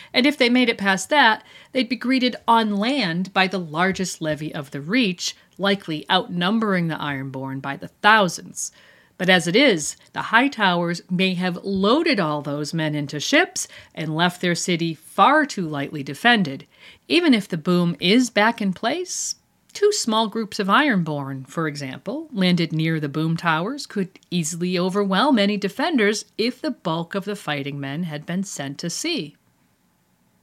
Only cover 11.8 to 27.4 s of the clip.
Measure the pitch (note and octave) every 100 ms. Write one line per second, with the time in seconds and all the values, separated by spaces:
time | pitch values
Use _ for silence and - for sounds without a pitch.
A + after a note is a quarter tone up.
11.8 | G3 C#4+ E4+ G#3+ D#3 D3 C#3+ C#3+ D3 E3
12.8 | D#3 D3+ D3 D3 - D4 F#4 - - -
13.8 | - - D#3+ D#3 F3 F3 F3+ E3 - E3+
14.8 | E3+ D#3 - - G#3+ D4+ D4 - E3 D3
15.8 | C#3 D3+ C#3 C#3 A#3 A#3 E3+ C3+ - _
16.8 | - - - D#4 F4 A#3 - E3+ E3 F3
17.8 | F3 E3+ F3 A3+ B3 - G#3+ A#3 G3 F3
18.8 | A3+ E4 F4+ - - - _ _ _ -
19.8 | G#4 G4+ - A3 A3+ A3+ G#3 - G3 A3
20.8 | D4+ G3+ E3 D3 C3+ C3+ B2+ - D#3+ D3
21.8 | C3+ B2+ - C#4 D#4+ A3+ F#3 F3 E3 D#3+
22.8 | D#3+ D#3+ D3 D3 D#3+ E3 E3+ D#3+ F#3+ C#4+
23.8 | - G#3 F3+ - - F3 D#3 E3+ F3+ F3+
24.8 | F#3 G3 G3+ F#3+ C4+ A#3+ G3+ G#3 G3+ -
25.8 | D#4 C#4+ G#3 G#3+ - - A3+ B3 D#4 -
26.8 | F3 D#3+ E3+ G3+ F#3+ G3+